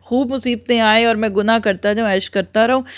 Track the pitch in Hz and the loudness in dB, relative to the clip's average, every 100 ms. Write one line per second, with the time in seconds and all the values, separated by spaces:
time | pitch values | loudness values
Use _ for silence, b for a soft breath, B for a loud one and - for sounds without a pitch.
0 | - 247 247 269 247 233 - 233 220 220 | -4 -2 0 -2 -4 -4 0 2 4 4
1 | 233 214 220 196 208 226 208 185 208 208 | 2 0 -2 0 0 0 0 -2 -2 0
2 | 220 190 - 202 185 220 226 262 262 | 0 -2 -2 -4 -2 0 2 0 -4